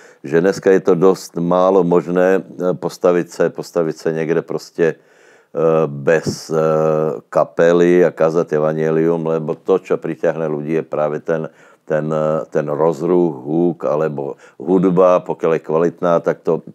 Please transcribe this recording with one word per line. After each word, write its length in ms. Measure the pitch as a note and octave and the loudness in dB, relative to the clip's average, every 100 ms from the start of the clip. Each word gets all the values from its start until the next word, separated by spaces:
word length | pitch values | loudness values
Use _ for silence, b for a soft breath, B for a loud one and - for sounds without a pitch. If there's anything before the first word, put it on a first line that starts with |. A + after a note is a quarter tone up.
| B B | B B
Že 200 | C#2 D#2+ | -2 0
dneska 240 | F#2+ F#2 G2 | 2 2 4
je 100 | F#2+ | 4
to 100 | - E2+ | 4 4
dosť 440 | F#2+ F2+ - F2 | 4 2 -4 -6
málo 440 | E2+ F2+ F#2 G2 | 0 2 4 4
možné, 560 | F2 F2 D#2+ F2+ F#2 F#2+ | 4 2 0 0 2 0
e, 360 | - - F2+ F2 | -4 -6 -4 -4
postaviť 520 | E2+ - F2+ F2 E2+ | -6 -2 0 2 -2
sa, 160 | - E2+ | -2 -2
postaviť 440 | - D#2 F2 D#2+ D2+ | -2 -6 -4 -4 -4
sa 140 | E2+ | -6
niekde 280 | D#2+ D#2 E2 | -4 -2 -2
proste, 520 | - D#2 - - E2 - | -4 -10 -10 -2 -2 -2
e, 920 | _ _ _ _ _ - D#2+ D#2+ D#2 | _ _ _ _ _ -2 0 2 0
bez, 600 | C#2+ C#2 D#2+ - - - | -4 0 0 0 -8 -6
e, 120 | D#2+ D#2+ D#2 D#2 D#2 D#2 A1+ - | -2 0 0 0 0 -2 -6 -4
kapely 800 | E2 D2+ - E2+ F2 F2 F2 E2 | -2 -2 2 4 4 4 6 4
a 40 | |
kázať 440 | - D#2+ E2 D#2+ D2+ | 2 0 0 -2 -2
evanjelium, 680 | D#2 D#2 D#2 D#2+ D#2+ E2+ | -2 -2 -2 0 0 0
lebo 320 | D#2+ D#2+ D#2 D#2+ | -2 -4 -4 -8
to, 240 | - F#2 | -2 -2
čo 160 | - E2+ | 0 -4
priťahne 480 | E2 D#2+ E2+ D#2 D#2+ | -4 -4 -4 -2 -4
ľudí, 320 | D2 D2 D#2+ | -6 -4 -4
je 40 | |
práve 360 | D2+ D2 D2+ D2+ | -4 -4 -4 -4
ten, 320 | E2 D#2+ D#2 b b b | -4 -4 -4 b b b
ten, 240 | - D2+ D2+ | -6 -4 -2
e, 400 | D#2 D#2 D#2 - | -2 -2 -4 -4
ten 160 | D#2+ D2 | -6 -4
rozruch, 640 | D2 D#2+ D2 E2+ F2+ F2 C2+ C2+ | 0 0 0 0 2 0 -2 -4
húk, 380 | D#2+ F2 E2 | 0 0 -2
alebo 560 | C2+ D2+ D#2 C#2+ C#2 - B B | -4 -2 -2 -4 -10 -12 B B
hudba, 640 | D2 F#2+ F#2+ F2+ F2+ F2+ - | 0 2 2 4 4 4 0
pokiaľ 240 | E2 E2 D#2+ | -4 0 -2
je 80 | - | -2
kvalitná, 520 | D#2 E2+ - F2 E2+ | 0 0 -2 0 0
tak 200 | E2 D#2+ | 0 -4
to, 200 | - D#2+ - | -2 -4 -4